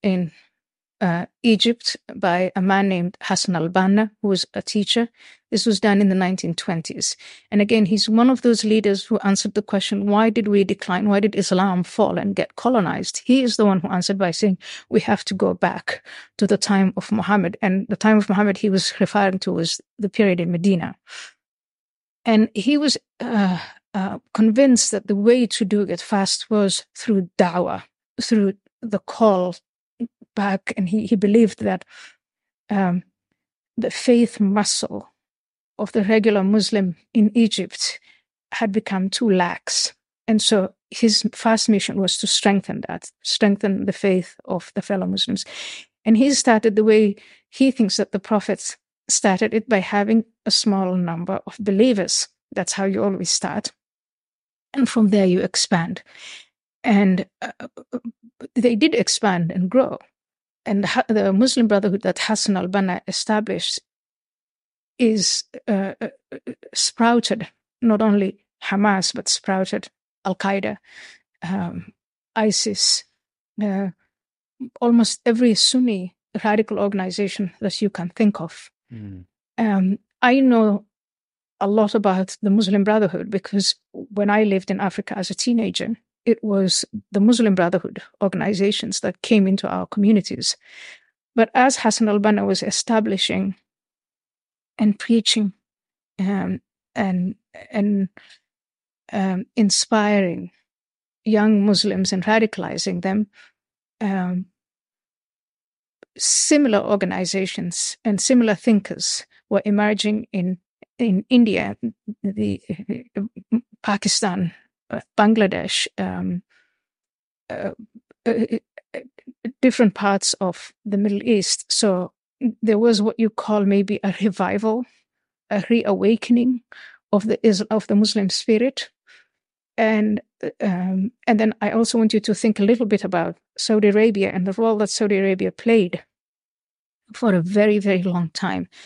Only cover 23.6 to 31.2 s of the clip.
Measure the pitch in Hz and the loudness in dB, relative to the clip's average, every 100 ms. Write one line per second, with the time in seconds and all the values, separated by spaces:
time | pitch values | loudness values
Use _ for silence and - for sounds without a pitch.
23.6 | - - _ 202 190 - - - 220 220 | -8 -20 _ -6 -6 -8 -8 0 2 6
24.6 | 277 240 - 202 - 202 214 254 240 - | 6 4 2 -2 -2 0 4 4 2 -2
25.6 | 190 208 196 - - 208 196 - - 214 | 0 0 -2 -6 -4 -2 0 -4 -2 0
26.6 | 196 - - - - 196 175 - 180 175 | 2 -2 -8 -8 -2 0 -2 -4 -4 -4
27.6 | - 190 - _ _ - - 220 196 202 | -4 -6 -14 _ _ -12 -4 0 -2 -4
28.6 | _ _ 233 202 - - 226 185 180 175 | _ _ -8 -8 -8 0 2 2 -2 -8
29.6 | _ _ _ - 233 _ _ - 202 196 | _ _ _ -12 -12 _ _ -6 -4 -4
30.6 | - - 180 214 202 214 | -6 -6 -4 -2 -2 0